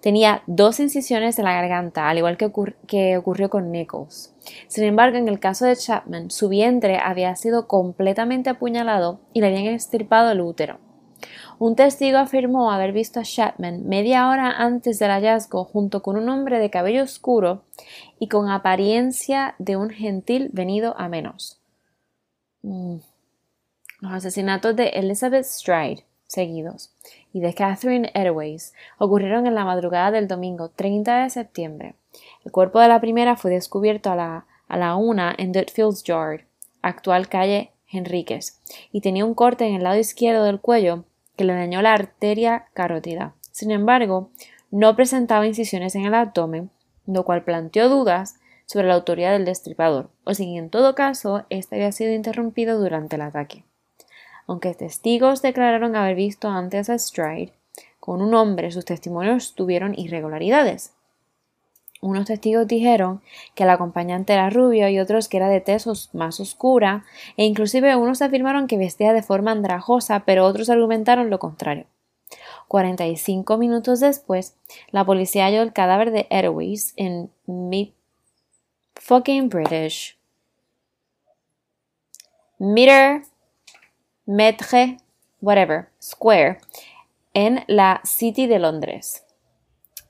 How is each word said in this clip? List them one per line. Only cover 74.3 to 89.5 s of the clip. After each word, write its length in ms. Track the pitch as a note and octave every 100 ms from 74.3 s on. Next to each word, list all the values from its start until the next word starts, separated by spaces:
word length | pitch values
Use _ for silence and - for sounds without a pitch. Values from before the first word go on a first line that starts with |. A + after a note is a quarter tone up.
| F#3 F#3 _ _ - -
la 140 | G3
policía 400 | F#3+ F#3+ F#3 G#3
halló 180 | F#3+ G#3+
el 100 | A3+
cadáver 380 | G#3+ F#3 F#3+ A3+
de 160 | A3 -
Edelweiss 640 | G3 F#3 D#3+ E3 G#3 - -
en 340 | F#3+ F3 E3+ _ -
Mid-, 460 | F3+ F3+ F#3+ G#3 _ _ _ _ _ _ _ _ _ _ -
fucking 520 | - B3 B3 C4+ C4
British, 720 | F#3+ D3+ D#3+ D#3+ D#3 - _ _ _ _ _ _ _ _ _ _ _ _ _ _ _ _ _ _ _ _ - _ _ _ _
Meter, 640 | G3 G#3+ B3+ C4+ C4+ C#4+ C#4+ _ _ _ - - _ _ _ _ -
Metre, 720 | G3+ G#3+ G#3+ - B3 B3+ B3+ _ _ _ _
whatever, 480 | G3+ G3+ F3 D#3 F3+ _
Square, 560 | - - A3 G3+ C#3+ F#3 _ - - - _ _ _
en 300 | G3+ G#3 B3 -
la 320 | G#3 F#3+ F#3+
City 460 | - - A#3 A3 C4
de 100 | G#3+
Londres. 680 | E3 D#3+ C#3 - - - _ _ _